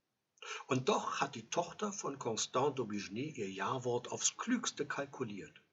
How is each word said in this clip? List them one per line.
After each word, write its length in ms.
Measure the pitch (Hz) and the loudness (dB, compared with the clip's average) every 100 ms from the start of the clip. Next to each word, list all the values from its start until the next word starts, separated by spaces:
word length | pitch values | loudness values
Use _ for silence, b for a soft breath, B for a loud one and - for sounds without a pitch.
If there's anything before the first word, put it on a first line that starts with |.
| _ _ _ - B B B | _ _ _ -14 B B B
Und 200 | 131 135 | 2 4
doch 320 | 247 - - | 2 2 0
hat 140 | 135 | 0
die 160 | 120 - | -2 -4
Tochter 420 | - 175 - 208 | 0 0 0 -4
von 280 | 196 - 139 | -2 -4 -2
Constant 580 | 123 110 - 127 143 127 | 0 0 2 4 4 4
d'Aubigné 580 | 107 104 92 104 147 - | 0 -2 -2 -4 -4 -2
ihr 140 | 98 | -4
Jawort 600 | 95 101 131 127 120 - | 0 0 2 2 2 0
aufs 260 | - - - | 0 0 2
Klügste 480 | - 247 - - 147 | 0 0 0 -2 -4
kalkuliert. 760 | - 139 - 117 101 80 - _ | -2 -4 -4 -4 -4 -10 -16 _